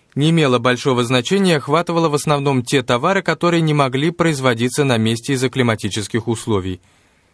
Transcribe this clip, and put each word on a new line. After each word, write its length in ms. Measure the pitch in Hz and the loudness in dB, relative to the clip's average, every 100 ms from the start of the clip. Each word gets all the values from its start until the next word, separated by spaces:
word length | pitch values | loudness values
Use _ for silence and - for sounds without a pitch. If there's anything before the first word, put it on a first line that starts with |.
| _ | _
не 180 | 135 151 | -2 2
имела 280 | 165 143 123 | 2 2 2
большого 460 | 123 120 143 123 120 | 2 0 0 0 2
значения, 500 | 127 113 196 185 156 | 0 0 2 2 2
охватывала 540 | 143 156 175 170 165 | 0 -2 0 0 0
в 60 | 143 | 0
основном 480 | - 143 139 131 | 0 0 2 0
те 200 | 120 139 | 0 0
товары, 380 | 123 120 156 196 | 0 0 0 0
которые 400 | 170 160 175 170 | -2 -2 0 2
не 120 | 156 | 2
могли 380 | 151 135 135 156 | 2 0 0 -2
производиться 720 | 170 165 143 131 113 123 147 | 0 -2 0 0 0 0 0
на 140 | 139 117 | 0 2
месте 360 | 110 117 - | 0 -2 -2
из-за 140 | 131 127 | -2 -2
климатических 800 | 135 120 107 107 110 98 117 113 | 0 0 -2 -4 -6 -4 -4 -4
условий. 540 | 110 - 101 92 92 _ _ _ _ _ | -4 -2 -2 -4 -8 _ _ _ _ _